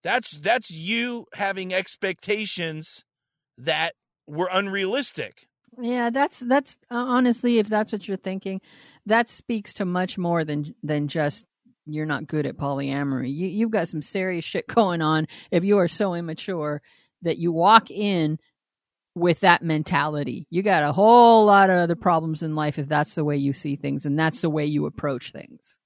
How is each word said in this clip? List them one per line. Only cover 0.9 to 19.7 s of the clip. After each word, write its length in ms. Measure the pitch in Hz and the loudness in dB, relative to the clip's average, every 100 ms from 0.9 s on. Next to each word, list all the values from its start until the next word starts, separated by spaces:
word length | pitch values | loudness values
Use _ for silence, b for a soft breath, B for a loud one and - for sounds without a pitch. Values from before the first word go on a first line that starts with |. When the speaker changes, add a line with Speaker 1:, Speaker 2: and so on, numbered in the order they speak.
| 226 240 240 - | -4 -2 -6 -12
Speaker 1:
having 400 | - 202 190 185 | -6 -6 -4 -4
expectations 1300 | 180 190 - 196 180 - 214 208 - 170 156 156 - _ _ _ _ _ _ | -4 -4 -6 -6 -6 -6 -4 -4 -6 -6 -8 -12 -14 _ _ _ _ _ _
that 360 | 131 156 165 - _ _ _ | -4 -2 -4 -6 _ _ _
were 240 | 151 180 | -6 -2
unrealistic. 960 | 185 202 196 190 240 269 - 110 _ _ _ _ - | -2 -2 -4 -2 -2 -4 -8 -12 _ _ _ _ -10
Speaker 2:
Yeah, 300 | 233 247 240 | -4 -2 -2
that's, 300 | 240 277 - | 0 -2 -4
that's, 380 | 240 269 269 - _ | 0 0 0 -16 _
uh, 60 | 240 | -6
honestly, 640 | 247 247 247 233 240 233 | 0 2 2 2 2 2
if 100 | 208 | 2
that's 220 | 214 220 | 0 -2
what 160 | 208 202 | -6 -6
you're 100 | 190 | -8
thinking, 440 | - 190 190 190 b b b b - | -6 -8 -6 -8 b b b b 0
that 240 | 220 233 | 2 2
speaks 440 | - _ 226 202 - | -6 _ -6 -6 -6
to 100 | 190 | -4
much 320 | 180 185 - | -2 -4 -4
more 260 | 175 170 | -2 0
than, 300 | 156 147 147 - | 0 -4 -6 -10
than 240 | 147 151 147 | -4 -2 -2
just 380 | 165 147 143 - _ _ _ - | -2 -2 -4 -14 _ _ _ -10
you're 200 | 151 156 | -6 -4
not 220 | 143 147 | -6 -4
good 180 | 156 143 | -4 -4
at 120 | - | -4
polyamory. 760 | 143 139 139 139 143 131 123 | -6 -4 -4 -4 -4 -4 -4
You, 140 | 143 185 | -4 -4
you've 240 | 196 226 | -2 -2
got 160 | 220 165 | -2 -4
some 140 | 160 | -6
serious 420 | 147 196 185 180 | -6 -6 -4 -4
shit 240 | - 185 - | -6 -8 -2
going 340 | - 202 170 | 0 2 2
on 260 | 156 156 156 B B | 0 0 -2 B B
if 120 | - | -2
you 140 | 185 202 | 2 2
are 100 | 170 | 2
so 260 | - 196 | 0 -4
immature 680 | 170 170 151 - 180 151 147 b b b _ | -4 -8 -10 -8 -6 -6 -6 b b b _
that 160 | 170 165 | -6 -2
you 140 | 170 | -2
walk 380 | 165 175 220 220 | 2 6 6 4
in 500 | 151 208 185 156 156 _ _ _ _ _ _ _ - | -6 -2 0 0 -2 _ _ _ _ _ _ _ 0
with 240 | 175 160 | 2 4
that 240 | 190 170 | 6 4
mentality. 840 | 170 | 4